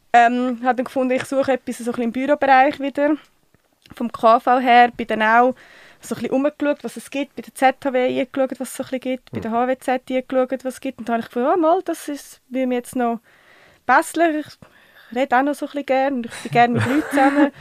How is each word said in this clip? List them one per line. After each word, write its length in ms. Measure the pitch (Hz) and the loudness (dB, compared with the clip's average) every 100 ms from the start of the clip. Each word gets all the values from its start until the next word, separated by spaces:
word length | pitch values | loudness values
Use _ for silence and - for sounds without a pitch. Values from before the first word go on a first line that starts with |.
| _ 240 | _ 4
Ähm, 440 | 233 247 254 233 | 4 2 -2 -2
habe 120 | 254 240 | -2 -2
dann 100 | 254 | -4
gefunden, 300 | 277 254 254 | -4 -2 -2
ich 100 | - | -2
suche 280 | 269 269 | -2 0
etwas 260 | 254 - 233 | -2 -4 -8
so 60 | 233 | -6
ein 0 | |
bisschen 160 | 240 | -4
im 80 | 233 | -4
Bürobereich 680 | 247 269 294 269 262 269 294 | -2 -2 0 4 4 4 0
wieder, 360 | 277 269 294 302 _ _ _ _ _ _ _ - | -4 -2 0 -2 _ _ _ _ _ _ _ -10
vom 160 | 233 | -8
K 280 | - 226 233 | 0 4 4
V 200 | 269 254 | 4 2
her, 320 | 254 240 240 - | 4 6 6 2
bin 120 | 233 | -6
dann 160 | 220 | -2
auch 320 | 220 233 247 247 - - - _ | 2 4 4 0 -12 -20 -20 _
so 120 | - | -12
ein 80 | 220 | -8
bisschen 140 | 240 262 | -4 -2
rumgeschaut, 480 | 285 - 294 285 | -2 -2 -2 -2
was 140 | 233 - | -6 -12
es 120 | - | -10
gibt, 260 | 277 277 - | -8 -8 -10
bei 60 | |
der 140 | 220 - | -18 0
Z 280 | 262 262 | 2 2
H 100 | 285 | -2
W 340 | 254 254 254 269 | 0 0 -2 -4
geschaut, 200 | - 262 254 | -2 -4 -4
was 100 | 254 | -10
es 60 | - | -10
so 60 | |
ein 60 | 262 | -8
bisschen 80 | 262 | -6
gibt, 320 | 254 254 _ | -6 -6 _
bei 80 | - | -10
der 100 | 220 | -4
H 180 | 233 247 | -2 -2
W 100 | 262 | -2
Z 260 | - 254 - | -2 -4 -4
geschaut, 460 | 254 254 262 254 262 | -6 -2 -2 -2 -4
was 120 | 262 247 | -8 -10
es 60 | |
gibt. 180 | 269 254 | -10 -10
Und 100 | 226 | -6
dann 60 | 233 | -6
habe 60 | |
ich 60 | 226 | -4
gefunden, 200 | 247 254 370 | -4 0 0
oh, 20 | |
mal, 240 | 311 359 | 2 0
das 240 | 339 330 - | -2 -8 -10
ist, 340 | 285 - - _ | -12 -14 -20 _
würde 200 | 254 254 | -6 -4
mir 80 | 247 | -4
jetzt 200 | 240 262 | -6 -4
noch 260 | 240 233 - _ _ _ _ _ - | -4 -4 -10 _ _ _ _ _ 0
besser. 520 | 262 - 320 339 302 | 2 2 0 0 0
Ich 60 | 294 - - _ _ _ - 226 | -8 -16 -20 _ _ _ -10 -6
rede 200 | 262 247 | 0 2
auch 60 | |
noch 140 | 285 294 | 0 -2
so 100 | 294 | -6
ein 60 | |
bisschen 140 | 285 277 | -6 -2
gerne 280 | 262 269 269 | 0 0 -2
und 80 | 233 | -8
ich 160 | - | -12
bin 80 | - | -4
gerne 220 | 233 240 240 | 2 2 2
mit 100 | 110 | 0
Leuten 240 | 277 - | -2 -2
zusammen. 300 | 285 277 285 | 2 2 4
<laughs> 60 | 294 | 0
Ein 60 | - | -2